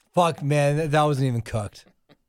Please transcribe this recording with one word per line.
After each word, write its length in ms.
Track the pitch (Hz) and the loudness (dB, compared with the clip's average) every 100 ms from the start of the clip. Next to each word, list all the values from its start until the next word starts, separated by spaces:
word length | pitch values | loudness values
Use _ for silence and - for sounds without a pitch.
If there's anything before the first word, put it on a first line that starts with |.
| _ | _
Fuck, 280 | - 170 - | 0 0 0
man, 360 | 143 147 143 143 | -2 2 2 0
that, 140 | 160 | 0
that 100 | 151 | 2
wasn't 240 | 151 139 135 | 2 0 0
even 140 | 117 | -2
cooked. 420 | - 113 101 - - _ _ _ | -4 -6 -6 -12 -20 _ _ _